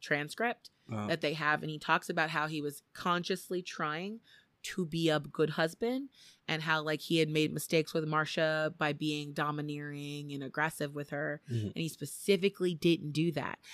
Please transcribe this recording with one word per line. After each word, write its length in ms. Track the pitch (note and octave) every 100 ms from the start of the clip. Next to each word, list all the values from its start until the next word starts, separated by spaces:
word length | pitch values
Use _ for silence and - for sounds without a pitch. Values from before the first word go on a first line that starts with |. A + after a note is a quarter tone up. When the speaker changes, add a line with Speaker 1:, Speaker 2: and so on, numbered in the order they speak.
Speaker 1:
transcript 640 | - D3 D3 - A#3+ A#3 - _ -
Speaker 2:
Uh-huh. 140 | A2 G#2
Speaker 1:
that 160 | E3
they 100 | D3+
have, 300 | D#3 D3 D3+
and 80 | D#3
he 80 | D3+
talks 320 | - E3 -
about 180 | E3+ D#3
how 160 | D#3 D#3
he 120 | D#3
was 220 | D3 C#3 -
consciously 720 | - F#3 F3 E3+ F#3 - F3+
trying 580 | - - D#3 D#3 G3 A3+ - - _ _
to 200 | - -
be 240 | E3 E3 D#3+
a 120 | D3+
good 300 | D3 - D#3
husband, 580 | D3+ D#3+ - A#3 C4 C#4 - - - -
and 140 | D#3
how, 180 | D#3 D#3
like, 180 | D3+ D#3
he 160 | - E3
had 100 | D#3
made 240 | D#3 D3+
mistakes 400 | D3+ - E3 D#3
with 120 | E3 D#3
Marcia 640 | D#3 D3+ - D#3 D#3 D#3 F3
by 140 | D3+
being 400 | D3 D#3 D3 D3
domineering 1000 | D3 D3 D3 D3+ D3 D3 C#3+ C#3+ D3 D3
and 100 | C#3
aggressive 500 | C3+ - D#3 - D3
with 160 | D3 C#3+
her, 300 | D3 D3+ D3+ D3
Speaker 2:
Mm-hmm. 160 | A#2 G#2+
Speaker 1:
and 100 | -
he 120 | D#3+
specifically 840 | - D3 - - G3 G3 - F#3
didn't 380 | D#3+ E3+ D#3+ D3+
do 180 | D3 E3+
that. 280 | D3 - - -